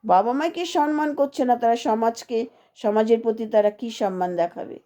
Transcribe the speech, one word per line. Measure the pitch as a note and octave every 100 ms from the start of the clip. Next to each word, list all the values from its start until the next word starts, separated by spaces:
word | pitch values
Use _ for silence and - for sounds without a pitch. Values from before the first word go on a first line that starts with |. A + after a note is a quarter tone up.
বাবা | A3 F#3 A3
মাকে | C4 E4 E4+
সম্মান | F4 F4+ D4 D4+ D4+
করছে | C#4+ C#4 -
না | B3 A#3+
তারা, | A#3 A#3
সমাজকে, | A#3 A3 A3+ E4+ - A3+ B3+ _ _
সমাজের | _ G#3+ G#3 A3 A3+
প্রতি | A#3 A3 A3
তারা | G#3+ G#3
কি | G#3 A#3
সম্মান | A3 G#3 F#3 F3+ F3
দেখাবে? | E3+ - - -